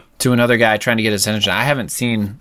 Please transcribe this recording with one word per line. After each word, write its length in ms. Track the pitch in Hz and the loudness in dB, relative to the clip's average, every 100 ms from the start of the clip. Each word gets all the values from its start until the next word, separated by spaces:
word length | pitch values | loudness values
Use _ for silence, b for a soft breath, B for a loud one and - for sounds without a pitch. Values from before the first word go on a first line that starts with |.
| - - | -2 -4
to 120 | 131 | 0
another 240 | 120 120 117 | 2 4 4
guy 220 | 113 107 | 4 2
trying 180 | 123 113 | 0 0
to 60 | |
get 80 | 110 | 0
his 160 | 101 107 | 0 -2
attention. 240 | 107 101 | -2 -2
I 120 | 92 | -2
haven't 260 | 135 143 107 | 0 -2 -4
seen, 480 | - 120 113 101 110 | -6 -4 -2 -4 -8